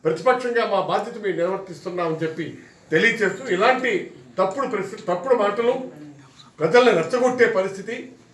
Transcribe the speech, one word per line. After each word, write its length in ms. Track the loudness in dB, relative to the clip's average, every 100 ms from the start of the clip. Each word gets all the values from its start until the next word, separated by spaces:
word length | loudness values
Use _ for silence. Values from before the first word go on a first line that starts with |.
ప్రతిపక్షంగా 640 | -2 0 2 2 0 -2 0
మా 120 | 0
బాధ్యత 420 | 0 -2 -4 -6
మేము 140 | -4 -2
నిర్వర్తిస్తున్నామని 800 | -2 -4 -8 -12 -10 -4 -4 -2
చెప్పి 420 | -4 -6 -10 -12 -20 -20 -2
తెలియచేస్తూ, 540 | 2 4 2 -2 -2
ఇలాంటి 720 | -4 2 4 4 0 -2 -4 -14 -14 -2
తప్పుడు 280 | -2 -2 -4
ప్రశ్న, 480 | -4 -6 -8 -4
తప్పుడు 200 | -4 2
మాటలు, 380 | 2 2 0 0 0 -6 -14 -18 -20 -20 -20 -20 -4
ప్రజల్ని 340 | 4 6 6
రెచ్చగొట్టే 540 | 4 2 0 0 4 2
పరిస్థితి 680 | 4 -2 -4 -10 -10 -12 -18 -20